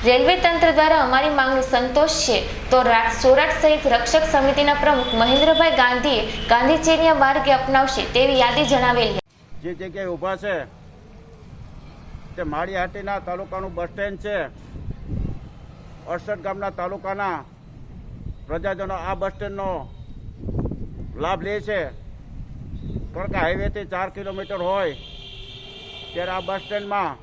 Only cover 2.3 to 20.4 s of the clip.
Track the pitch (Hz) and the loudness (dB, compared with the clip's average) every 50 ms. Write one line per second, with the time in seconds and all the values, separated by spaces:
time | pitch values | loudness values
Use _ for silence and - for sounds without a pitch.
2.3 | 226 185 - - - - - - 247 254 247 240 233 226 233 233 226 - - 254 | 2 0 0 -2 -6 -6 0 4 4 6 6 6 4 4 4 2 -2 4 6 6
3.3 | 262 269 311 311 311 - - 302 302 302 - 277 240 233 233 - - 311 311 311 | 8 8 6 4 2 2 4 4 4 4 4 2 2 4 2 4 4 4 4 4
4.3 | - 277 269 277 269 285 294 285 294 285 - 302 285 254 247 - 214 226 226 247 | 4 4 4 4 4 4 4 4 4 4 4 4 4 4 2 0 2 2 4 4
5.3 | 262 285 294 320 320 320 330 330 311 277 247 247 254 247 240 294 262 214 214 220 | 6 6 6 6 6 6 4 4 6 4 4 4 4 2 2 2 2 0 0 -2
6.3 | - - - - 233 240 247 269 320 311 320 320 320 311 330 320 311 269 277 269 | -4 -6 2 2 4 4 6 4 4 4 4 4 4 6 6 4 6 6 4 4
7.3 | 277 302 277 277 269 254 269 269 269 269 285 262 - - 262 - - 247 262 277 | 4 2 4 4 4 4 2 2 4 4 4 2 0 -2 -4 0 2 4 4 4
8.3 | 269 254 247 240 233 285 302 233 277 247 247 247 240 240 226 214 202 190 - _ | 4 4 4 4 4 2 2 4 4 4 4 4 4 2 2 0 -2 -4 -8 _
9.3 | _ _ - _ - - 156 175 175 147 185 185 156 196 196 180 175 147 160 190 | _ _ -18 _ -14 -10 -10 -10 -10 -8 -12 -10 -8 -8 -6 -6 -6 -6 -4 -6
10.3 | 190 180 190 208 185 160 131 104 - - - - - - - - - - - - | -6 -4 -4 -4 -4 -4 -6 -10 -14 -20 -20 -20 -20 -20 -20 -20 -20 -20 -20 -20
11.3 | - - - - - - - - - - - - - - - - - - - - | -20 -20 -20 -18 -18 -16 -16 -16 -16 -18 -18 -18 -20 -18 -18 -16 -16 -16 -16 -14
12.3 | - 185 175 151 147 151 175 190 196 180 180 180 175 202 196 196 202 190 170 180 | -10 -8 -6 -4 -4 -4 -4 -2 -2 -4 -4 -4 -6 -10 -6 -6 -6 -6 -6 -6
13.3 | 180 180 196 - 180 190 190 190 170 170 175 165 - 202 202 202 196 - 196 208 | -8 -8 -8 -8 -8 -8 -8 -8 -6 -8 -8 -8 -6 -6 -6 -6 -6 -8 -6 -4
14.3 | 208 190 151 127 - - - - - - - - - - - - - - - - | -4 -4 -4 -6 -10 -16 -18 -16 -14 -12 -10 -10 -10 -10 -10 -8 -6 -4 -4 -4
15.3 | - - - - - - - - - - - - - - - 131 170 170 175 202 | -6 -8 -12 -16 -18 -18 -20 -20 -20 -20 -20 -20 -20 -18 -10 -8 -8 -8 -6 -8
16.3 | 208 202 165 196 190 196 202 196 - - 175 180 196 190 190 190 190 202 202 190 | -8 -6 -6 -8 -6 -6 -6 -6 -6 -6 -6 -6 -8 -8 -6 -6 -6 -4 -4 -4
17.3 | 175 147 156 - - - - - - - - - - - - - - - - - | -4 -6 -8 -14 -20 -20 -20 -20 -20 -18 -18 -16 -16 -16 -16 -16 -16 -12 -12 -12
18.3 | - - - - 160 170 170 196 190 175 196 190 190 180 165 185 190 170 196 196 | -12 -12 -10 -8 -8 -4 -4 -4 -4 -4 -6 -6 -6 -6 -4 -6 -4 -4 -4 -6
19.3 | 190 - 208 202 196 196 196 190 180 151 135 - - - - - - - - - | -6 -8 -10 -8 -8 -6 -4 -4 -4 -6 -8 -10 -14 -16 -16 -16 -16 -14 -14 -14
20.3 | - - | -14 -10